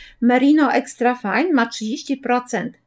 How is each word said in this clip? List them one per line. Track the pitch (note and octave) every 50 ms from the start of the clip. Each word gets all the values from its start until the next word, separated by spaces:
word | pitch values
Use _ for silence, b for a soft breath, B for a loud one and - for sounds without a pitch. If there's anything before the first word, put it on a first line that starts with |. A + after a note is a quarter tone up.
| B B B B
Merino | A#3 A#3+ B3 B3+ C4 C#4+ D4+ D#4 D4 B3
Extra | - C4 C#4+ - - - A#3 B3 B3
Fine, | B3 - G3+ F#3+ A3 D#4 F#4+
ma | D#4+ B3+ A3+
trzydzieści | A#3 - - A3 G#3+ B3 E4 - - C#4
procent | C4+ - B3 B3 B3 B3 - - G3 - - - _ _